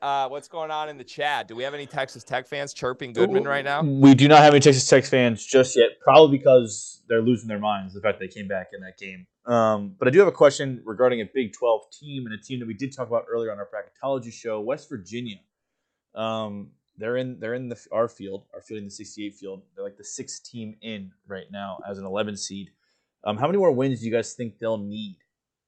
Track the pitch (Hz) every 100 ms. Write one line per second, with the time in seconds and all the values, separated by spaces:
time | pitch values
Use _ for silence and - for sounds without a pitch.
0 | 143 139 131 143 - 170 156 151 151 143
1 | 123 - 147 135 104 113 135 147 139 147
2 | 135 120 - 131 131 143 143 - 127 127
3 | 127 113 196 196 139 139 135 143 151 135
4 | 139 131 143 151 151 147 147 131 - 139
5 | - 135 120 110 - 135 127 123 - -
6 | - 139 156 139 139 127 113 104 - -
7 | - 113 113 117 113 104 107 101 95 98
8 | 104 98 95 107 98 95 92 98 95 -
9 | 98 92 90 _ - 117 110 107 101 -
10 | 127 165 190 - 151 - 139 123 110 101
11 | 127 120 101 135 110 - 120 107 - -
12 | 147 139 117 107 - 127 113 101 135 131
13 | 113 117 104 117 113 101 101 104 - _
14 | 135 135 117 - 117 107 107 151 - 120
15 | 90 117 120 95 _ _ _ _ _ _
16 | _ - 110 110 107 101 98 _ _ -
17 | 110 123 127 104 110 123 123 113 - 107
18 | 117 - 98 98 _ 98 - 110 101 101
19 | 104 110 104 101 98 95 _ - 101 101
20 | - - - - - 120 107 107 113 107
21 | 95 _ - 95 - 101 98 92 98 98
22 | 98 98 107 98 - 98 95 _ _ _
23 | _ _ 104 104 147 196 180 127 135 117
24 | 113 117 110 - 117 - 113 107 101 107
25 | 104 92 _ _ _ _